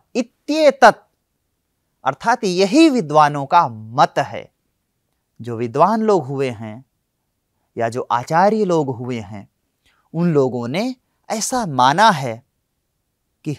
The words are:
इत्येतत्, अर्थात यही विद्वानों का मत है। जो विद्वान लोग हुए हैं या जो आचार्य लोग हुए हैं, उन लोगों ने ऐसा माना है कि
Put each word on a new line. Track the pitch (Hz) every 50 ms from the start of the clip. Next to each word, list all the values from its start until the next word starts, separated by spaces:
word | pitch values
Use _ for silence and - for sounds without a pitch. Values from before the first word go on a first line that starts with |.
| _ _ -
इत्येतत्, | 226 247 - _ _ _ - 294 311 311 285 269 - 254 214 - - _ _ _ _ _ _ _ _ _ _ _ _ _ _ _ _ _ _ _ _ -
अर्थात | 131 139 - - 233 240 233 -
यही | 190 175 180 196 196 202 302 330 320
विद्वानों | 262 247 170 143 147 151 151 147 147 147 139
का | 135 175 170 170 135
मत | 117 110 110 110 113 135 165 175 - 160
है। | 135 131 117 90 - - _ _ _ _ _ _ _ _ _ _ _ _ _ _ _ _ _ -
जो | 117 117 117 110
विद्वान | 123 117 117 139 160 190 220 226
लोग | 220 214 208 180 135
हुए | 127 143 135 139 131
हैं | 120 104 113 110 107 123 135 _ _ _ _ _ _ _ _ _ _ _ _ _ _ _ _ _ - 120
या | 113 117
जो | 113 127 - -
आचार्य | 104 120 123 - 156 165 180 208 220 220 214
लोग | 185 170 160 147 135 127
हुए | 107 127 123 127 117
हैं, | 107 95 107 101 110 _ _ _ _ _ _ _ _ _ _ _ _ _ -
उन | 165 175 175 160
लोगों | 143 135 131 120 123 117 117
ने | 135 180 233 262 254 _ _ _ _ _ _ -
ऐसा | 208 226 196 - 254 254 233
माना | 170 139 127 127 131 147 175 214 226
है | 190 143 139 123 113 117 _ _ _ _ _ _ _ _ _ _ _ _ _ _ _ _ _ _ _ _ -
कि | 151 143